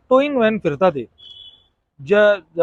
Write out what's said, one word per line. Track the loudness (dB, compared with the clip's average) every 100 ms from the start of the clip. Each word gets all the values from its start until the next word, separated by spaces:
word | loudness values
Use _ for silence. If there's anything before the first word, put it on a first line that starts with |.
| _
टोईंग | 0 0 0
व्हॅन | -2 -2
फिरतात | -6 -2 -2 -2
आहे. | -12 _ -20 -20 -20 _ _ _ _ _ -2
ज्या, | 2 2 0 -6 -2